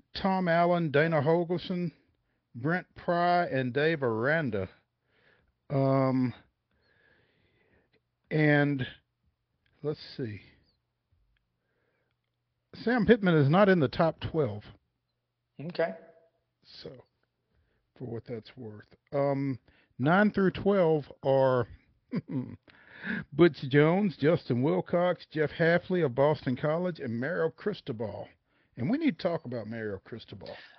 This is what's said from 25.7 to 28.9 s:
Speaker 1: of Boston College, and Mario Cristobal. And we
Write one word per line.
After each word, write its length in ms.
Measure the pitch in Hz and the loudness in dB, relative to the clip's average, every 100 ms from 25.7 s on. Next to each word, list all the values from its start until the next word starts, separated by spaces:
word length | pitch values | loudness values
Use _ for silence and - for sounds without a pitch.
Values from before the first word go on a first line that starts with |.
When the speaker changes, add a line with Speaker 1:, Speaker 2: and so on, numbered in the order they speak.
| 175 - 185 | 2 0 -2
Speaker 1:
of 100 | 156 | 0
Boston 420 | 120 143 151 - 127 | 2 2 2 -2 -2
College, 440 | 151 160 180 160 | -2 -2 -4 -6
and 180 | 127 117 | -8 -6
Mario 320 | 135 180 165 | -4 -2 -4
Cristobal. 760 | - - 196 - 117 113 98 - _ _ _ _ - | -4 -8 -8 -8 -8 -8 -10 -14 _ _ _ _ -6
And 120 | |
we 80 | 131 | -4